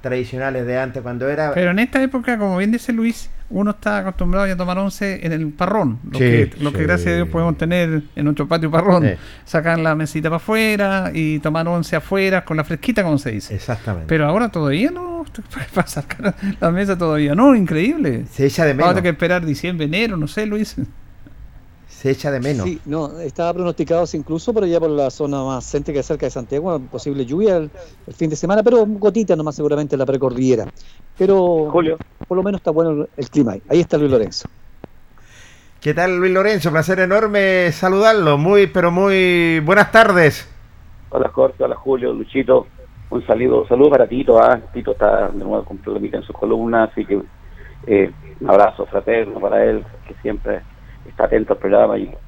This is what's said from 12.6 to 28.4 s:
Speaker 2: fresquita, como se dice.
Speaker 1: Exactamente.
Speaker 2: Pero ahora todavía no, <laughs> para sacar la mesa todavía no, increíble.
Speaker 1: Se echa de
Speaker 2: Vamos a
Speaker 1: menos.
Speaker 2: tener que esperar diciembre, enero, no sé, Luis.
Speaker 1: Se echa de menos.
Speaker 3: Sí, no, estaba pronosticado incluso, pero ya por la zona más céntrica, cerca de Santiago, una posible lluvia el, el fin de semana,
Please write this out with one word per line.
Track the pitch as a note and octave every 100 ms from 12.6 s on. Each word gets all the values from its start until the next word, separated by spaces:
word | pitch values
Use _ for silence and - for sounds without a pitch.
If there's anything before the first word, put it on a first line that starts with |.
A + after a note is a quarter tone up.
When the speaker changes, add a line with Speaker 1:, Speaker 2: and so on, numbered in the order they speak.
Speaker 2:
fresquita, | D3+ E3 - A3+
como | F#3 D3
se | C#3
dice. | G#2+ -
Speaker 1:
Exactamente. | G2+ - A2+ - F#2 D#2
Speaker 2:
Pero | E3 D3
ahora | F3+ A#3+
todavía | F3 D3+ C#3+ C4
no, | F4 F4+ E4+ D4+ - -
<laughs> | - -
para | - -
sacar | - C3+ - G#3 - G3 F#3+
la | E3
mesa | F3 G3+ F#3
todavía | E3+ D3+ D3
no, | D#3 C4+ B3+
increíble. | F#3 D3+ G3 D#4+ F#3+ A#2 A#2+
Speaker 1:
Se | - C#3
echa | -
de | D#3+
Speaker 2:
Vamos | C3
a | E3
Speaker 1:
menos. |
Speaker 2:
tener | F3+ F3+
que | D#3+
esperar | F3 F3+
diciembre, | E3 C#3 E3+ F3+ D3
enero, | F3 A3+ F#3
no | D3+
sé, | - G#3+
Luis. | G#3 G#3+ - - - - - - - - - - - -
Speaker 1:
Se | - C3+
echa | C3+ D3+
de | C3+
menos. | B2+ C#3 E3+
Speaker 3:
Sí, | D#3+
no, | - D3+ D3 D#3
estaba | E3 - E3+
pronosticado | F3 F3+ D#3+ D3+ E3 E3+
incluso, | E3 C#3 D#3+ G3
pero | A3 G3
ya | E3+
por | D#3+
la | D3 C3+
zona | - D3 C#3
más | C3 C3 -
céntrica, | D3 C#3+ C#3+
cerca | C3 D3+ C3+
de |
Santiago, | C3+ A#2 C#3 F3 D#3+
una | B2+
posible | - - C#3
lluvia | B2 D3+ G#3+ F3+
el, | D3+ - - - -
el |
fin | - E3
de |
semana, | D3+